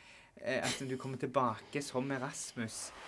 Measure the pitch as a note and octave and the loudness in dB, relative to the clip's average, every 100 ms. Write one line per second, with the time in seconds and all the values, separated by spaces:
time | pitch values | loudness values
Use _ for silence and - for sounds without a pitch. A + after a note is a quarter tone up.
0 | - - - - - C3+ B2+ - C3+ B2+ | -16 -20 -20 -4 0 2 2 0 0 -2
1 | C3 C3 C3+ C3 B2 G#2+ - D3 C#3+ B2+ | -2 -2 2 4 4 2 -2 -2 0 0
2 | C#3 C3+ C3+ - - - A2+ - - - | 2 0 -2 -4 -6 -2 -2 -2 -6 -8